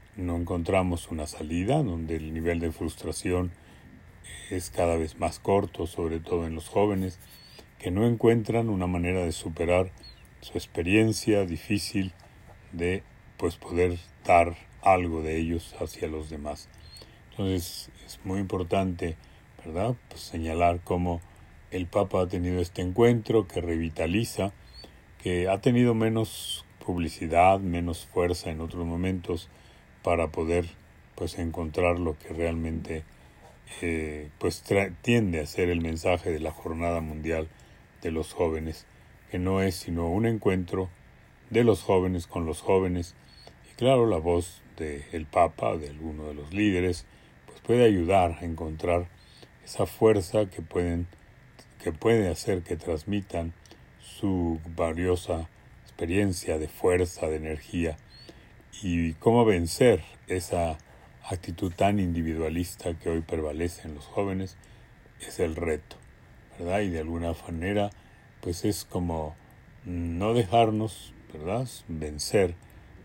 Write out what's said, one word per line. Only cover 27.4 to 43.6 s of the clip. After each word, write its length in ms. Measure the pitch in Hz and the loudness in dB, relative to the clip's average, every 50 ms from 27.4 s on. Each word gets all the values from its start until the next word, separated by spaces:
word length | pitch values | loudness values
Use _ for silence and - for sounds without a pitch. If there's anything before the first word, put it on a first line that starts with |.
| 87 95 98 98 | 8 8 6 6
menos 460 | 98 90 85 87 85 85 80 - - | 2 -2 -2 -2 -2 -2 -4 -6 -8
fuerza 440 | - - 90 87 87 85 - - 87 | -6 -2 0 2 2 2 0 -4 -6
en 100 | 80 80 | -6 -6
otros 240 | 85 78 - 87 85 | -8 -8 -6 -6 -4
momentos 640 | 82 85 85 90 92 95 90 87 - 90 82 - - - - - - - - - - - - - | -4 -2 -2 0 -2 -2 -2 -4 -4 -6 -6 -6 -12 -20 -20 -20 -20 -20 -20 -20 -20 -14 -6 0
para 260 | 92 87 85 82 78 | 0 2 2 2 0
poder, 380 | 78 87 82 82 85 87 85 85 - - - - - - - - - | -2 -2 -2 0 0 0 0 -2 -6 -16 -20 -20 -20 -20 -20 -18 -12
pues, 240 | - 90 82 - - | -8 -8 -8 -6 -4
encontrar 600 | 87 82 80 90 82 78 76 90 90 87 87 87 | -6 -4 -4 -4 -6 -4 -2 0 2 2 2 2
lo 200 | 87 82 76 - | 0 -4 -4 -6
que 100 | - - | -10 -10
realmente, 760 | 82 80 85 85 82 82 80 80 80 80 - - 82 78 78 - - - - - - - - - - - - - - - | -6 -4 -4 -2 -2 -2 -4 -4 -4 -6 -6 -6 -8 -10 -10 -12 -18 -20 -20 -20 -20 -20 -20 -20 -20 -20 -20 -20 -12 -8
eh, 480 | - 85 82 80 78 78 76 76 76 76 - - | -4 -4 -2 -2 -4 -6 -8 -10 -12 -14 -8 -4
pues, 260 | - 92 - - - | -2 -2 -2 -2 -2
tra-, 300 | - 101 98 101 95 87 - - | 0 2 2 2 0 -4 -6 0
tiende 380 | 123 120 120 110 95 85 80 | 2 4 4 4 2 0 -2
a 60 | 78 | -4
ser 220 | 76 - - 92 87 | -4 -2 0 0 2
el 120 | 87 85 | 2 0
mensaje 500 | 82 82 80 80 85 95 90 85 - 90 | 0 -2 -4 -2 0 0 0 0 0 -2
de 100 | 82 76 | -4 -2
la 100 | 78 80 | -4 -6
Jornada 500 | 80 - - 82 80 80 85 85 87 85 | -8 -8 -8 -8 -6 -4 -2 -2 -2 -2
Mundial 480 | 80 78 78 76 76 82 82 80 78 80 - - - - - - - _ - - - | -4 -6 -8 -6 -4 -4 -2 -2 -4 -6 -10 -20 -20 -20 -20 -20 -20 _ -16 -8 -6
de 80 | 87 | -4
los 220 | 80 80 78 - - | -4 -4 -4 -4 -2
Jóvenes, 520 | - 87 82 80 78 78 80 80 - - - - - - - - - - - | 0 0 0 0 -2 -4 -6 -8 -10 -14 -20 -20 -20 -20 -20 -20 -20 -14 -8
que 80 | - 90 | -4 -2
no 240 | 90 92 95 95 95 | 0 2 2 2 2
es 140 | 95 92 | 2 0
sino 320 | - - - 85 85 85 82 | -2 -4 -4 -2 -2 0 0
un 180 | 85 104 113 | 0 2 2
encuentro 640 | 113 113 107 - 101 92 92 90 87 - 95 92 90 - - - - - - - - - - - - | 0 0 2 2 2 2 2 0 -2 -4 -4 -4 -4 -8 -14 -20 -20 -20 -20 -20 -20 -20 -20 -8 0
de 120 | 110 113 120 | 2 4 6
los 200 | 117 101 - - | 6 6 4 4
jóvenes 440 | - 98 92 90 92 92 87 85 | 4 4 4 4 2 0 -2 -4
con 180 | - - 92 85 | -4 -4 -4 -4
los 160 | 80 78 - | -4 -4 -4
jóvenes. 540 | - - 98 95 95 90 90 90 87 - - - - - - - - - - - | 0 2 4 4 4 2 0 -2 -4 -6 -10 -20 -20 -20 -20 -20 -20 -20 -20 -20